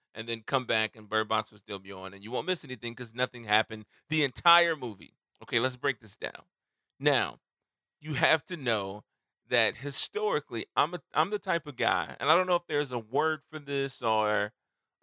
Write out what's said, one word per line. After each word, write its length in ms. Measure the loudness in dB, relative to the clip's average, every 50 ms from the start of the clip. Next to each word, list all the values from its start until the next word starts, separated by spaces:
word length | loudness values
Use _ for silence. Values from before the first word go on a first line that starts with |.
| _ _ -14
and 160 | -10 -6 -6
then 140 | -6 -6 -4
come 220 | -2 -2 -2 0
back 300 | 0 0 0 0 -2 -4
and 140 | -12 -8 -2
Bird 180 | 0 0 0
Box 240 | 2 0 -2 -2 -4
will 60 | -12
still 220 | -20 -10 -10 -10 -10
be 120 | -8 -10
on. 220 | -10 -10 -10 -10 -12
And 100 | -12 -10
you 60 | -6
won't 140 | -6 -4 -2
miss 160 | -2 -4 -4 -4
anything 300 | -8 -10 -8 -8 -10 -8
'cause 200 | -8 -12 -10 -4
nothing 300 | -4 -4 -4 -4 -10 -2
happened 420 | 0 0 0 0 -2 -6 -12 -12 -18 _ _ _ _
the 140 | 0 0 0
entire 520 | 0 -2 2 4 6 6 6 6 4 0
movie. 400 | -2 -4 -8 -8 -10 -14 -18 _ _ _ _ _ _
Okay, 180 | -8 -2 0 2
let's 160 | 2 2 0
break 240 | -2 -2 -4 -4 -4
this 160 | -8 -12 -8
down. 300 | -8 -8 -8 -8 -12 -18 _ _ _ _ _ _ _ _ _ _ _
Now, 400 | 2 2 4 4 2 0 -4 -12 _ _ _ _ _ _ _ _ _ _ _ _
you 140 | -6 -4 0
have 320 | 4 4 4 4 4 2
to 100 | -4 -6
know 480 | -2 0 0 0 0 0 -4 -6 -10 -14 _ _ _ _ _ _ _ _ _
that 260 | 2 4 4 2 0
historically, 880 | -2 -6 -4 -2 -2 -2 -2 -2 -2 0 0 0 0 -2 _ -6 -6 -6 -2 _
I'm 160 | 0 2 2 -2
a, 80 | -8 -10 _ 0
I'm 160 | 0 0 0
the 80 | -2
type 300 | -4 -2 -2 -2 -2 -2
of 80 | -6 -4
guy, 400 | 0 0 2 2 0 -2 -4 -6 -2
and 100 | 2 4
I 40 | 4
don't 100 | 4 4
know 80 | 2 0
if 100 | 0 0
there's 260 | 0 0 0 0 0 -2
a 60 | -4
word 440 | -4 -2 0 0 0 0 -2 -4 -8
for 160 | -12 -12 -12
this 420 | -6 -4 -2 -2 -2 -2 -4 -2
or, 520 | 0 2 4 4 4 4 2 2 0 -2 -6 _ _ _ _ _ _ _ _ _